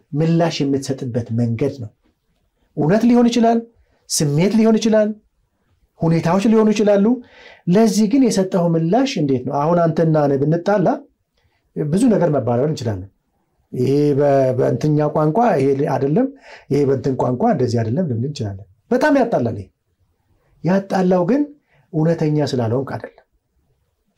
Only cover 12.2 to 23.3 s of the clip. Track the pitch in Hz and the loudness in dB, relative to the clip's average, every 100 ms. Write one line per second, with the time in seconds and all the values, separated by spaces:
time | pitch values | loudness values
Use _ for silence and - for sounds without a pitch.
12.2 | 170 143 117 120 147 139 117 95 92 _ | 2 0 0 0 -2 -4 -6 -8 -10 _
13.2 | _ _ _ _ _ 147 127 143 147 135 | _ _ _ _ _ -4 0 2 2 2
14.2 | 143 139 131 123 135 127 151 147 151 156 | 2 2 2 0 -2 -2 0 0 0 0
15.2 | 156 156 240 160 135 135 156 131 139 165 | 0 0 0 0 0 0 -2 -2 -2 0
16.2 | 269 - - - - 143 135 135 147 127 | -2 -6 -20 -16 -4 0 0 0 -2 -2
17.2 | 127 123 240 214 123 117 110 139 175 113 | -2 -2 0 0 0 -2 -2 -2 -4 -4
18.2 | 135 - 107 98 - _ - 247 302 285 | -6 -6 -10 -10 -16 _ -4 -2 2 2
19.2 | 240 156 120 101 101 _ _ _ _ _ | 2 0 -2 -6 -14 _ _ _ _ _
20.2 | _ _ _ _ 156 190 196 190 180 185 | _ _ _ _ -2 -2 -2 -2 2 2
21.2 | 175 277 285 - _ _ _ 156 160 165 | 2 0 -2 -8 _ _ _ -2 0 0
22.2 | 151 151 139 127 113 123 135 117 - _ | 0 0 -2 -2 -2 -2 -4 -10 -14 _
23.2 | _ | _